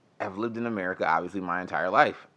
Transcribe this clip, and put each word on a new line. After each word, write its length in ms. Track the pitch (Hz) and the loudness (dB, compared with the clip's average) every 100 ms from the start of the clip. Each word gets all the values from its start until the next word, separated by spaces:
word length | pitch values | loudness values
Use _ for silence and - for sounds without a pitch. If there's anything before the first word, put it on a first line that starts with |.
| _ - | _ -8
have 180 | 104 95 | -6 -4
lived 200 | 117 113 | -4 -2
in 100 | 120 | -4
America, 400 | 107 90 92 87 | -2 -2 0 2
obviously, 340 | 82 87 95 | 2 0 -4
my 200 | 90 87 | -2 -2
entire 280 | 90 78 90 | -2 -2 2
life. 380 | 110 127 - - | 4 4 2 -12